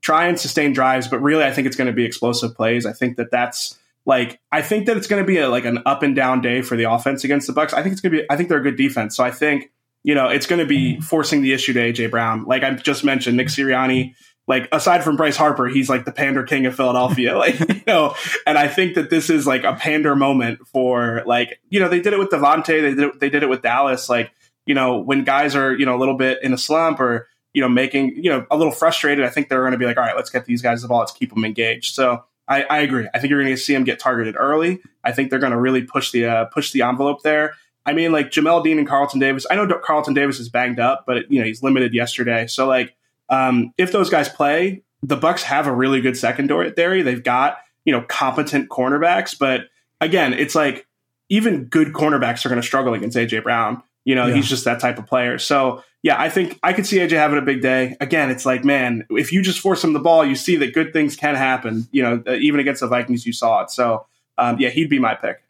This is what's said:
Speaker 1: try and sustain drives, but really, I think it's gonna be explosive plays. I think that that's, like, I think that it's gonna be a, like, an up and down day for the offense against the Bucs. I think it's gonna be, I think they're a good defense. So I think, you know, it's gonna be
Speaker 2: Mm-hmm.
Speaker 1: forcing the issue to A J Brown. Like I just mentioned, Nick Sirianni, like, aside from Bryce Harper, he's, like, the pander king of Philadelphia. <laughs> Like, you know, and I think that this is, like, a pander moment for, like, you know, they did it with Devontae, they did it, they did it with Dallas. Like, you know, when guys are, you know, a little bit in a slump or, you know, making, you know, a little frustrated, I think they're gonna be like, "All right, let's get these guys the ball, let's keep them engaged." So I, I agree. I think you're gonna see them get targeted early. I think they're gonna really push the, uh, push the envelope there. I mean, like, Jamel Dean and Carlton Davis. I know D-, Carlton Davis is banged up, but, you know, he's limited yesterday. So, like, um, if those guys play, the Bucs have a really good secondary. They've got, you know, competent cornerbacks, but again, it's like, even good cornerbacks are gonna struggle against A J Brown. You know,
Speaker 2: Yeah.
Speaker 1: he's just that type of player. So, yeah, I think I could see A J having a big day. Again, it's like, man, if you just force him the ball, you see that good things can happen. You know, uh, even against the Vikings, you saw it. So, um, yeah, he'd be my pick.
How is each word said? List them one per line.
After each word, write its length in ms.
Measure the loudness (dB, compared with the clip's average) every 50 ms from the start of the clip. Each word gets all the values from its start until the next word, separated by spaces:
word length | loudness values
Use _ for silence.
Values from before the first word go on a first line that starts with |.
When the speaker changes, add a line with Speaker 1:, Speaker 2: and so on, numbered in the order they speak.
| 0
Speaker 1:
try 240 | 2 2 2 2
and 120 | 2 0 -2
sustain 360 | -4 -4 -2 0 0 2 2
drives, 340 | 2 2 2 2 0 -2 -2
but 120 | -4 0
really, 240 | 0 2 2 4 2
I 60 | 2
think 160 | 0 0 -2
it's 100 | -2 -2
gonna 180 | -2 -2 -2 0
be 100 | 0 -2
explosive 500 | -2 -2 -2 -2 -2 -2 0 -4 -6 -4
plays. 300 | _ 0 0 0 0 -2
I 80 | -4 -4
think 240 | -2 -4 -4 -2
that 140 | -4 -6 -2
that's, 480 | 0 0 0 -2 -4 -8 -10 -10 -12 _ _ _ _ _ _
like, 340 | 2 2 2 2 -2 -6 _ _ _ -4
I 80 | -4
think 240 | -2 0 -2 0 0
that 140 | 0 -2 -2
it's 80 | -2
gonna 180 | -2 -2 0 2
be 140 | 2 2 2
a, 100 | 2 2
like, 160 | 0 0 0
an 140 | -2 -4 -2 0
up 160 | 0 0 2 0
and 120 | 0 2
down 280 | 2 2 2 2 0 0
day 180 | 0 -2 -2
for 160 | -2 -2 -2
the 80 | 0 0
offense 400 | 2 0 0 0 -2 -4 -2 -2
against 220 | 0 0 0 -2
the 80 | -2 -2
Bucs. 180 | -2 -2 0 0
I 100 | -2 -2
think 100 | -2 -4
it's 80 | -2 -2
gonna 160 | 0 0 0
be, 80 | 0 -2
I 80 | -2
think 140 | -2 0 0
they're 80 | 0 0
a 40 | 0
good 140 | 0 0
defense. 400 | 0 0 0 0 -2 -4 -4 -2
So 80 | -2 -2
I 60 | -2
think, 400 | 0 0 0 0 0 0 -4 -8 _ _ _ _ _ _ _
you 120 | 0 2
know, 140 | 2 2 2
it's 180 | 2 0 0
gonna 200 | 0 0 0 2
be 260 | 2 2 2 2 0 -2
Speaker 2:
Mm-hmm. 100 | -4 -4
Speaker 1:
forcing 360 | -2 0 0 0 2 0 2
the 140 | 2 2 0
issue 180 | 0 0 -2 0
to 80 | 0
A 120 | 0 0 0
J 140 | -2 -4 -2
Brown. 360 | -2 0 0 0 -2 -4 -2
Like 180 | 0 0 0 0
I 100 | -2 -2
just 300 | -2 -2 -4 -4 0 0
mentioned, 340 | 0 0 0 0 0 0 0
Nick 100 | 0 0
Sirianni, 640 | -2 -2 0 0 2 2 2 2 0 0 -2 -4 -8 _ _ _ _ _ _
like, 200 | -2 -2 -2 0 0 -2
aside 320 | 0 2 4 2 4 2
from 120 | 0 0
Bryce 200 | 2 2 0 2
Harper, 300 | 2 2 2 2 0 -2
he's, 240 | 0 2 0 0 2
like, 160 | 0 -2 -2
the 60 | -6 -4
pander 300 | -2 -2 0 0 -2 -2
king 220 | -2 0 0 0
of 100 | 0 0
Philadelphia. 640 | 0 0 2 2 2 2 2 0 0 0 0 0 2
<laughs> 0 |
Like, 220 | 0 0 0 0
you 220 | 0 -2 -2 -2 0
know, 280 | 2 2 4 4 2 0 -6 -8 -6 -6 -4 -2
and 100 | 0 2
I 100 | 2 2
think 280 | 2 2 0 0 0 0
that 160 | -2 -2 0
this 180 | 0 0 2 2
is, 180 | 2 2 2
like, 160 | 2 0 0 0
a 120 | -2 -2
pander 420 | -2 -2 -2 -2 0 2 2 2
moment 500 | 4 2 4 2 2 0 0 -4 -6 -12
for, 560 | _ _ -2 0 2 2 0 0 -2 -2 -4 -2
like, 340 | 0 0 0 0 -2 -6 _ _ _
you 100 | 0 0
know, 120 | 2 2
they 100 | 2 2
did 140 | 2 2 0
it 40 | 0
with 120 | 0 0
Devontae, 500 | 0 2 4 4 4 4 2 0 0 2
they 140 | 2 2 2
did 40 | 2
it, 200 | 0 0 0 -2
they 80 | -4 0
did 140 | 0 0 2
it 80 | 2
with 100 | 0 0
Dallas. 480 | 0 0 0 2 2 0 0 -2 -2 -2
Like, 220 | -2 -2 -2 -4 _ _ _ _ _ _ _
you 100 | -2 0
know, 220 | 2 2 0 0 -2
when 240 | -2 0 0 0 2
guys 300 | 2 2 2 2 2 0
are, 200 | 0 0 0 0
you 100 | 0 0
know, 100 | 0 2
a 60 | 0
little 160 | 0 0 0
bit 260 | 0 0 0 0 -2 -2
in 120 | -4 -2
a 20 |
slump 420 | -2 -2 0 0 2 2 0 0 0
or, 300 | 0 0 0 -2 -4 _ _ _ _ _ _
you 80 | 0
know, 80 | 2 2
making, 480 | 4 2 2 2 0 0 -2 -2 -4
you 140 | -2 0 0
know, 160 | 0 0 -2 -2
a 60 | 0
little 160 | 2 2 2 2
frustrated, 500 | 2 2 2 2 2 0 0 2 2 0
I 60 | -2
think 220 | 0 -2 -4 -2
they're 120 | 0 0 0
gonna 120 | 0 0
be 80 | 0 0
like, 140 | 0 0 0
"All 40 | 0
right, 140 | 0 -2
let's 140 | -4 -4 -4
get 160 | -6 -6 -4
these 160 | -2 -4 -2 0
guys 180 | -2 -2 -2
the 80 | -2 -2
ball, 120 | 0 0
let's 120 | 0 -2 -4
keep 160 | -8 -8 -6 -4
them 100 | -4 -4
engaged." 500 | -4 -2 -2 -2 -2 -2 -4 -6 -10 -4
So 300 | 0 0 0 0 -2 -6 _ _ _ _ -2
I, 140 | -2 -2 0
I 160 | 0 0 0
agree. 280 | 0 0 0 -2 -4 -4 -6
I 60 | -4
think 120 | 0 0
you're 120 | 2 2 2
gonna 120 | 0 0 -2
see 160 | 0 0 0
them 100 | 2 2
get 140 | 0 -2 -2
targeted 360 | -2 -2 0 0 -2 -4 -2 -2
early. 420 | 0 0 2 2 0 0 -2 -4 _ -20 _ _ _
I 80 | -4 -2
think 160 | -2 -2 0
they're 100 | 0 0
gonna 200 | 0 0 0 2
really 220 | 2 2 2 0 -2
push 280 | -2 -4 -4 -4 0
the, 140 | 0 0 0
uh, 200 | 2 0 0 -2
push 260 | -2 -4 -6 -6 -2 0
the 80 | 0
envelope 420 | 0 0 0 0 0 -2 -2 -2 _
there. 300 | 0 0 0 0 -2 -6 -12 _ _ _ _ _
I 80 | -2 0
mean, 200 | 0 2 2 2
like, 180 | 0 0 0
Jamel 340 | 0 0 2 4 2 4 4
Dean 140 | 2 2 2
and 100 | 0 0
Carlton 320 | 0 0 0 0 0 0
Davis. 260 | 0 0 0 -2 -2 -2
I 60 | 0
know 100 | 0 0
D-, 80 | 0 -2 -4 -2
Carlton 300 | -2 -2 -2 0 0 0
Davis 260 | 0 0 0 -2 -4
is 80 | -8 -4
banged 320 | -2 -2 -2 0 -2 0
up, 240 | 0 0 0 0 -2
but, 240 | -2 -2 -2 0 0
you 80 | 0 0
know, 60 | 0
he's 160 | 0 -4 -2 0
limited 300 | 2 2 4 2 2 0
yesterday. 540 | 0 -2 -2 -4 -4 -2 0 0 -2 -2
So, 200 | -4 -2 -2 0
like, 280 | 2 2 0 0 -2 _ _ _ _ _ _ _ _
um, 440 | 0 0 2 2 2 0 0 -2 0
if 160 | -2 -2 0 2
those 160 | 0 0 2
guys 180 | 2 0 0
play, 560 | -2 -2 -2 0 0 2 0 0 -2 -4 -6 _ _ _ _ -4
the 140 | -4 -4
Bucs 260 | 0 0 0 0 0 -4
have 240 | -2 -2 -2 0
a 60 | 0 0
really 280 | 0 0 2 2 2
good 160 | 0 0 -2
secondary. 880 | 0 -2 -2 -2 0 -2 0 0 0 0 -2 0 0 0 2 2 0 0
They've 200 | 0 -2 -2 -2
got, 360 | 0 0 2 2 0 -2 -4 -16 _ _ _ _
you 80 | 0 0
know, 80 | 0
competent 720 | -2 -4 -4 -2 -2 -2 0 -2 -4 -2 -2 -4 -4 -2
cornerbacks, 680 | -4 -4 -2 0 0 0 2 2 2 0 -2 -6 -6 -4
but 280 | -2 0 0 -2 -4 -8 _ _ _ _ _ _
again, 320 | -2 0 2 2 2 0 0
it's 220 | -2 -2 0 0
like, 320 | 0 0 0 -2 -6 -12 _ _ _ _ _ _ _ _ _
even 360 | 0 2 2 2 0 -2 -4
good 280 | -2 2 2 2 2 0
cornerbacks 540 | -2 0 2 2 2 0 0 -2 -4 -2
are 20 | -2
gonna 140 | -2 -2 -2
struggle 320 | 0 -2 0 0 0 -2
against 240 | -2 -4 -4 -2 -2
A 80 | -2
J 140 | 0 -2 -4
Brown. 420 | -2 0 0 0 0 -2 -4 -6 -12 _ _ _ _
You 80 | 0 0
know, 140 | 2 2 2
Speaker 2:
Yeah. 80 | 2
Speaker 1:
he's 120 | 0 0 0
just 160 | -2 -2 -2
that 160 | -2 -2 0
type 180 | -2 -2 -2 -4
of 80 | -6
player. 300 | -2 0 0 0 0 -2 -4
So, 440 | -2 0 0 2 2 0 -2 -4 -10 _ _ _ _
yeah, 160 | 0 2 2
I 120 | 0 0
think 280 | 0 0 0 -2 -4 -2 -2
I 100 | 0 0
could 140 | 0 -2
see 140 | 0 2 2
A 60 | 2
J 100 | 2 2
having 220 | 2 2 2 2 0
a 40 | 0
big 180 | 0 -2 0
day. 360 | 0 0 2 2 0 -2 -4 -8
Again, 300 | -4 -2 0 0 0 0
it's 160 | -2 -2 -2
like, 180 | -2 -2 2 2
man, 400 | 2 2 2 0 0 -2 -4 -4 _
if 200 | -2 -2 -2 0
you 120 | 0 0 0
just 180 | 0 -2 -2
force 240 | 0 0 0 0 0
him 80 | 0 0
the 80 | 2
ball, 240 | 2 4 4 4 4
you 100 | 4 0
see 220 | -2 0 0 0
that 160 | 2 0 0 0
good 220 | 0 -2 0 0
things 200 | 0 0 0 -2
can 200 | -2 -2 -2 0
happen. 520 | 0 0 0 0 -2 -2 -4 -6 -6 -6 -2
You 120 | 0 0 2
know, 180 | 2 0 -2 -2
uh, 60 | -2 -2
even 280 | 0 2 2 2 2
against 200 | 0 0 -2 -2
the 60 | -2
Vikings, 400 | -2 0 -2 0 -2 -2 -4 -2
you 80 | -6 -6
saw 280 | -2 0 2 2 2 0
it. 80 | -2
So, 360 | -2 -2 0 0 0 -2 -4 _ _ _ _ _ _ -2
um, 200 | 0 0 2 0
yeah, 120 | 0 0
he'd 180 | 0 0 0 0
be 100 | 0 0
my 160 | 2 0 -2
pick. 280 | -2 -6 -8 -8 -8 _ _